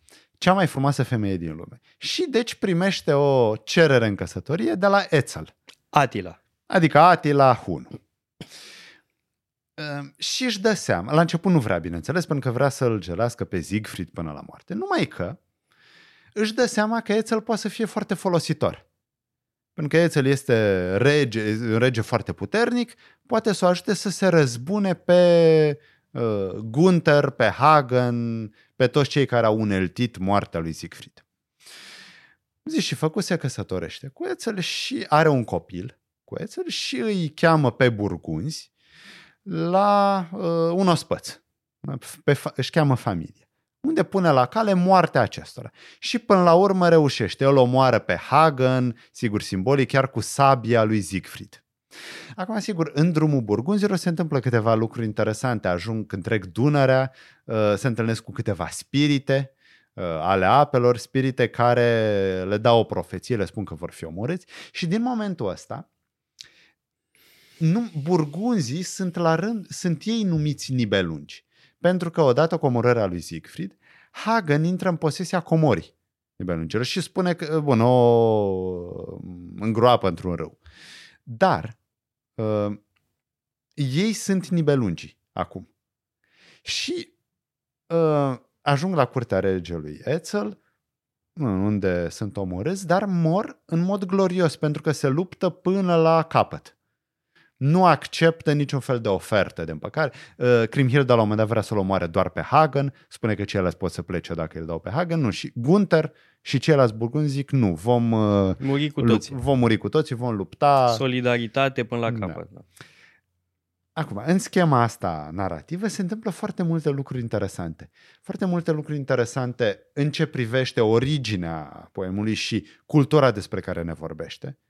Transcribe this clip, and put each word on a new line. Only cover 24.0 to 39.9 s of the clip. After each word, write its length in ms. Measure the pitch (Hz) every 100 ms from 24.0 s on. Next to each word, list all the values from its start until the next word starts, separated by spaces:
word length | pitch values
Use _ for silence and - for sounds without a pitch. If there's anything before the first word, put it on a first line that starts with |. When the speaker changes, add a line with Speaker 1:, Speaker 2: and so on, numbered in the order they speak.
| 202
Speaker 1:
se 180 | - 190
răzbune 640 | 170 135 117 139 208 196
pe, 840 | 170 - 180 175 170 165 156 151 147 _ _ _
uh, 380 | 131 113 104 95
Gunther, 800 | 110 110 127 185 170 160 147 135
pe 160 | - 110
Hagen, 1080 | 92 147 151 123 123 123 120 117 113 107 - _ -
pe 120 | 127
toți 220 | 151 135
cei 160 | 147 127
care 200 | 120 110
au 140 | 110
uneltit 580 | 107 95 90 - 120 -
moartea 420 | 95 101 82 85
lui 140 | 82
Siegfried. 520 | 78 85 - - _ _ _ _ _ - - - - - - _ _ _ _
Zi 160 | - 320
și 160 | - 135
făcut, 280 | 156 202
se 140 | - 175
căsătorește 720 | 127 - 95 92 85 - 135
cu 180 | - 359
Etzel 340 | 330 226 196
și 460 | - - - - -
are 220 | 151 160
un 140 | 135
copil 560 | 110 87 - 90 117 - _ _
cu 120 | _ -
Etzel 300 | 202 - 349
și 300 | - - 254
îi 320 | 226 196 156
cheamă 420 | - 170 156 131
pe 180 | - 127
burgunzi 840 | 104 101 85 - 80 139 - - _ _ - - - - _
la, 840 | 196 165 170 185 202